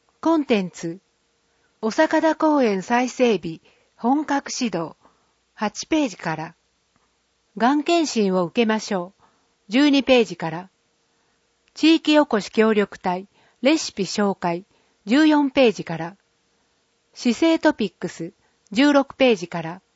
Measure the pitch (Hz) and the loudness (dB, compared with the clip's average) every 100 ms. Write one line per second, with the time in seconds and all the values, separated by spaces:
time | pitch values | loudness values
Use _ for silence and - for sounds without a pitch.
0 | _ _ 320 330 269 214 180 - 165 185 | _ _ 0 0 0 -2 -2 -8 -12 -12
1 | _ _ _ _ _ _ _ _ 220 254 | _ _ _ _ _ _ _ _ -4 0
2 | 311 311 311 302 311 294 233 190 175 240 | 0 2 0 2 2 2 2 0 -2 -2
3 | 254 - 247 185 170 160 _ _ _ _ | -2 0 0 0 -4 -12 _ _ _ _
4 | 233 285 294 277 - - 240 175 160 - | -2 0 0 -4 -4 -6 -4 -4 -8 -12
5 | _ _ _ _ _ - 208 - - 311 | _ _ _ _ _ -8 -6 -6 -4 -2
6 | 254 185 170 156 165 - _ _ _ _ | -2 -4 -8 -8 -10 -16 _ _ _ _
7 | _ _ _ _ _ 208 233 294 285 339 | _ _ _ _ _ -2 0 2 0 0
8 | 302 226 196 185 170 240 220 220 - 190 | 0 0 0 0 0 0 0 -2 -4 -6
9 | 180 _ _ _ _ _ - 240 294 277 | -8 _ _ _ _ _ -4 2 4 2
10 | 262 247 208 170 165 165 190 _ _ _ | 4 2 2 -4 -8 -8 -14 _ _ _
11 | _ _ _ _ _ _ _ - 311 320 | _ _ _ _ _ _ _ 0 2 4
12 | 302 302 294 214 - 226 220 208 202 - | 4 2 2 -2 -2 0 2 2 -2 -4
13 | 185 180 196 _ _ _ 254 320 - - | -6 -6 -10 _ _ _ 0 0 -2 -8
14 | 180 - 202 185 175 170 - _ _ _ | -6 -2 -2 -2 -4 -6 -10 _ _ _
15 | 196 277 311 294 277 285 240 180 - 160 | 0 2 4 4 2 2 2 2 -6 -10
16 | 170 196 _ _ _ _ _ _ _ _ | -10 -14 _ _ _ _ _ _ _ _
17 | _ - 247 220 330 330 302 294 202 - | _ -6 -4 0 2 2 0 0 -4 -6
18 | 175 - 165 - _ _ - 208 294 285 | -12 -10 -14 -14 _ _ -6 0 2 2
19 | 269 - 262 196 175 170 160 180 _ | 0 0 2 2 -4 -10 -10 -14 _